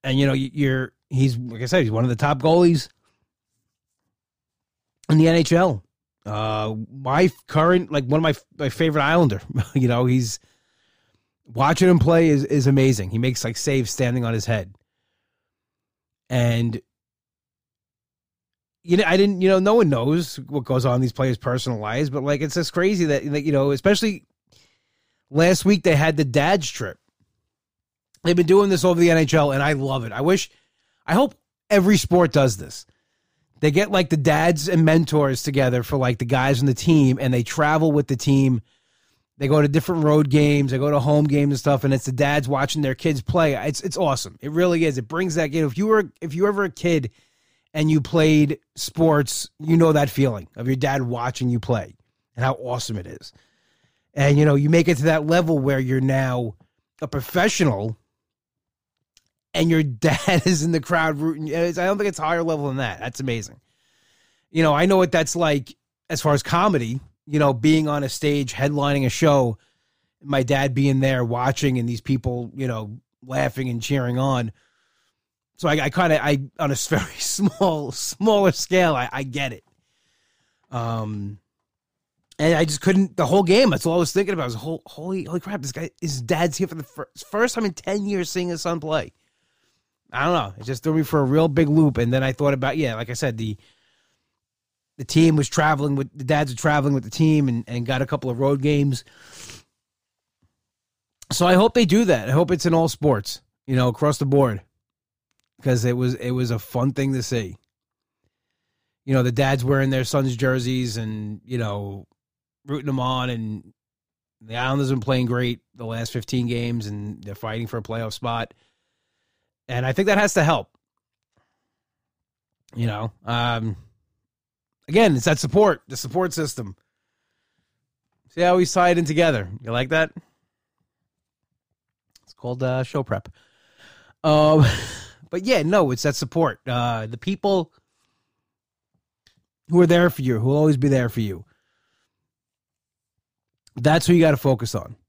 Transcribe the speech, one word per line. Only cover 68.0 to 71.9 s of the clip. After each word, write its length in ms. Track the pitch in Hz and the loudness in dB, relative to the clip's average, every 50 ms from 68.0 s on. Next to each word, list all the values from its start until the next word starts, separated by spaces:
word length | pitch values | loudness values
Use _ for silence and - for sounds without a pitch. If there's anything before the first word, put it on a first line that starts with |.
| 143 | -4
a 40 | 131 | -6
stage, 460 | - - - 147 147 143 139 123 - | -6 -4 -2 -2 0 0 -2 -4 -4
headlining 500 | - 135 143 147 143 139 143 143 143 135 | -4 -2 -2 0 0 0 0 0 0 0
a 40 | 123 | -2
show, 500 | - - 170 156 143 139 131 120 107 - _ _ _ _ _ _ _ _ _ _ _ _ | 0 2 4 4 4 4 2 0 -2 -6 _ _ _ _ _ _ _ _ _ _ _ _
my 200 | _ 143 143 135 | _ -4 -2 -2
dad 320 | 131 113 143 135 139 139 127 | 0 0 0 0 0 -2 0
being 260 | 135 139 143 135 135 | 0 0 2 2 2
there 240 | 135 135 135 127 123 | 2 0 0 0 -2
watching 540 | 113 117 120 123 135 135 - 147 139 127 123 | -2 -2 -2 -2 -2 -2 0 0 0 0 0
and 100 | 117 | -2
these 120 | 120 | -4